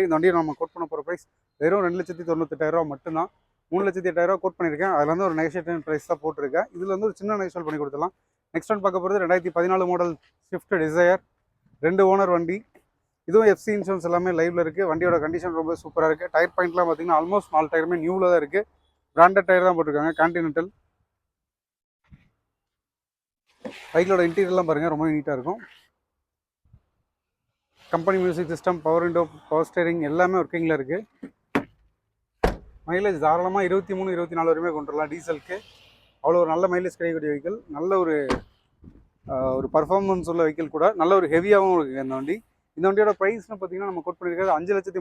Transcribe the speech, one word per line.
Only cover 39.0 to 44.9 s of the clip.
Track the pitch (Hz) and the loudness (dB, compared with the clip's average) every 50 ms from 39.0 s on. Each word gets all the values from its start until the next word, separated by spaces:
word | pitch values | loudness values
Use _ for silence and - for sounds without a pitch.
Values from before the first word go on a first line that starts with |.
| _ _ _ _ _ - | _ _ _ _ _ -8
ஆ, | 135 131 131 131 131 131 | -6 -4 -2 -2 -2 -2
ஒரு | 131 131 131 | -4 0 0
பர்ஃபார்மன்ஸ் | 156 160 147 185 196 196 196 190 180 160 165 165 | 0 2 2 0 0 2 0 0 -2 -2 -4 0
உள்ள | 170 165 | 0 2
வெஹிக்கிள் | 156 151 160 165 143 - | 0 0 -2 -6 -6 -2
கூட. | 151 165 202 220 185 | 2 2 2 2 2
நல்ல | 160 175 196 190 | 2 4 4 4
ஒரு | 175 143 156 | 2 4 2
ஹெவியாவும் | 170 175 202 208 196 196 190 180 | 2 4 6 4 6 6 4 2
இருக்குங்க | 170 151 135 131 135 135 | 2 0 -2 -4 -8 -6
இந்த | 131 131 131 | -6 -6 -6
வண்டி. | 135 147 190 226 - _ _ _ _ _ _ | -4 -6 -6 -8 -8 _ _ _ _ _ _
இந்த | 156 170 196 | -2 0 0
வண்டியோட | 196 208 214 214 196 - | 4 4 4 2 2 2
பிரைஸ்னு | 190 196 226 220 - - 220 190 | 0 -2 -2 -2 -8 -14 -14 -12
பாத்தீங்கன்னா, | 185 170 180 185 202 196 | -10 -10 -8 -8 -8 -6
நம்ம | 185 170 147 | -8 -8 -8
கோட் | - - _ | -8 -10 _
பண்ணிருக்கிறது | 180 175 170 175 190 190 165 | -6 -6 -2 -2 0 0 0
அஞ்சு | 151 170 185 202 | 0 0 0 -2
லட்சத்தி | 196 185 196 | -2 -2 -4